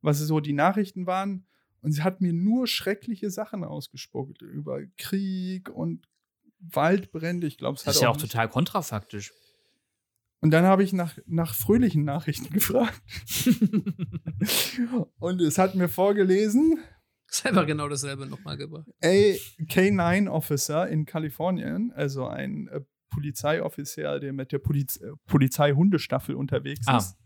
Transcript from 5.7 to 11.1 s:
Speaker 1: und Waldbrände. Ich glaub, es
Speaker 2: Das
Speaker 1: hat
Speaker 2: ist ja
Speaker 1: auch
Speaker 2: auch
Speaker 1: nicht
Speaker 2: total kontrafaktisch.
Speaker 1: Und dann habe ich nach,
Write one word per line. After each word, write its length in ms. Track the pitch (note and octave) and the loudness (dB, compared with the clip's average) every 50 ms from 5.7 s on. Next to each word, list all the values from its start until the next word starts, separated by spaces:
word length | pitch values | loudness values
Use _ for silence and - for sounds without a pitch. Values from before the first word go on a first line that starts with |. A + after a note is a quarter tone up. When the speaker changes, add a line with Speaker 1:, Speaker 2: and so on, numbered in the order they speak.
Speaker 1:
und 360 | - - - E3+ E3 E3 _ _ _ _ _ _ _ _ _ _ _ _ | -8 -6 -6 -4 -6 -6 _ _ _ _ _ _ _ _ _ _ _ _
Waldbrände. 880 | F#3 E3 - C3+ C#3+ E3 F#3+ G3 F#3 - _ E3 D#3+ E3 F3+ F3 E3+ | -20 -6 -2 0 2 4 2 2 0 -4 _ -8 -6 -4 -4 -2 -4
Ich 100 | D#3 - _ | -4 -6 _
glaub, 180 | - - C#3+ | -6 -6 -6
es 60 | C3+ - | -4 -4
Speaker 2:
Das 20 | |
Speaker 1:
hat 80 | - - | 0 2
Speaker 2:
ist 60 | - C3+ | 4 4
ja 60 | A#2+ | 4
Speaker 1:
auch 80 | A2+ | 2
Speaker 2:
auch 40 | - | 0
Speaker 1:
nicht 100 | - A2+ - | -4 -4 0
Speaker 2:
total 160 | A#2 A2+ G#2+ | 0 0 2
kontrafaktisch. 840 | - B2+ D#3+ - - G3 D#3+ - A#2 G#2 G2+ _ - G#2 G#2 - _ _ _ _ _ _ _ _ _ _ _ _ _ _ _ _ _ _ _ _ _ _ - | 2 0 0 0 0 -4 -4 -2 -6 -8 -8 _ -12 -12 -12 -12 _ _ _ _ _ _ _ _ _ _ _ _ _ _ _ _ _ _ _ _ _ _ 2
Speaker 1:
Und 80 | D#3 D3+ | 4 6
dann 120 | D#3+ F3 | 6 6
habe 180 | F#3+ F#3+ F#3+ G3+ | 6 6 6 4
ich 100 | G3 G3 | 2 0
nach, 260 | F#3 F3 E3 | -2 -4 -4